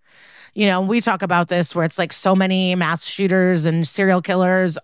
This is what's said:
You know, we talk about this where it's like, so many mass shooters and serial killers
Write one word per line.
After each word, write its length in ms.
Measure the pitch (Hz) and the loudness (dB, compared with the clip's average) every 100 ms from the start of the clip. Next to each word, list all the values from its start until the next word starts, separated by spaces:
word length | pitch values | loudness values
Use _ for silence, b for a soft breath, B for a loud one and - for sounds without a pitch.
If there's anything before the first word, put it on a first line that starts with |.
| B B B B B | B B B B B
You 120 | - 208 | -2 0
know, 140 | 185 | 2
we 180 | 190 233 | 0 0
talk 220 | 226 190 | 0 -2
about 260 | 185 175 170 | 0 0 2
this 260 | 175 170 | 0 -2
where 100 | 175 | -2
it's 140 | 160 - | -2 -2
like, 140 | 170 | -6
so 240 | - 196 190 | -2 0 2
many 380 | 190 190 185 | 2 0 0
mass 300 | 180 160 165 - | 0 -2 -4 -6
shooters 580 | - 196 190 185 175 | -4 0 2 2 2
and 220 | 160 165 156 | 0 0 -2
serial 320 | - 190 180 | 0 2 2
killers 560 | 165 185 180 185 185 156 | 0 0 2 2 0 -2